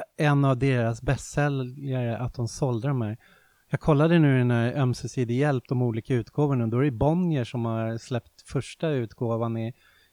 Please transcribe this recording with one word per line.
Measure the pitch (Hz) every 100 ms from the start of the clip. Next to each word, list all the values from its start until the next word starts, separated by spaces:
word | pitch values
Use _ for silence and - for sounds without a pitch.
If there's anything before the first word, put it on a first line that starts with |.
| - -
en | 147 143
av | 139 127
deras | 139 123 113 117
bästsäljare | - 120 - - 147 139 127 139 139 127 120 110
att | 123
de | - 113
sålde | - 139 117 135
de | 131
här. | 107 113 _ _ _ _ _
Jag | -
kollade | - 143 160 170
nu | 147
i | 131
den | 123
här | 117 117 143
Ömsesidig | 127 120 - 135 117 123
hjälp, | 147 131 -
de | 123
olika | 123 113 -
utgåvorna, | 123 - - 147 131 113
då | 120
är |
det | 147
Bonnier | 110 139 170 180 143
som | 117 123
har | 117 113 113 113
släppt | - 123 - _
första | - 139 - - 165
utgåvan | 135 113 - 117 113 117 113
i | 113 - _ _ _